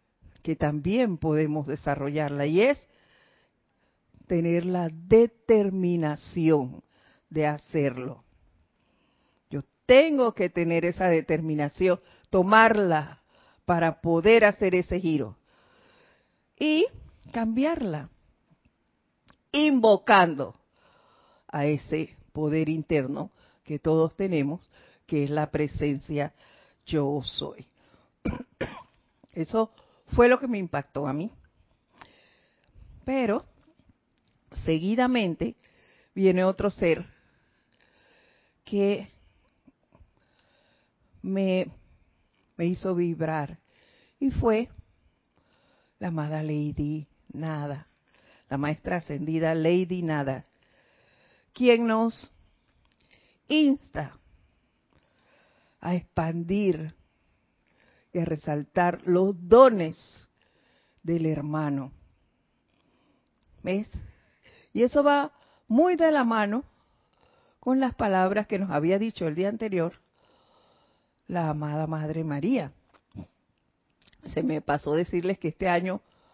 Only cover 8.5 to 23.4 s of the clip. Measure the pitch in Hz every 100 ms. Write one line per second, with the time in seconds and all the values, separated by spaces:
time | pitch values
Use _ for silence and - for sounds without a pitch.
8.5 | _ _ _ _ _ _ _ _ _ _
9.5 | 143 - _ - 262 320 285 233 - 180
10.5 | 175 170 170 175 165 180 165 160 156 160
11.5 | 151 143 - 185 180 _ _ _ 190 185
12.5 | 220 226 214 185 156 147 - _ _ _
13.5 | _ - 170 165 - 170 165 202 233 208
14.5 | 202 190 180 - 180 175 151 107 - _
15.5 | _ _ _ _ _ _ _ _ _ _
16.5 | - 302 311 453 - - _ - 233 226
17.5 | 233 302 330 208 151 160 _ _ _ _
18.5 | _ _ _ _ _ _ _ _ _ _
19.5 | 285 302 262 220 196 - 196 175 143 127
20.5 | - _ _ _ _ _ _ _ _ -
21.5 | 151 147 147 - 156 - - - 151 151
22.5 | 160 156 160 147 156 131 143 - _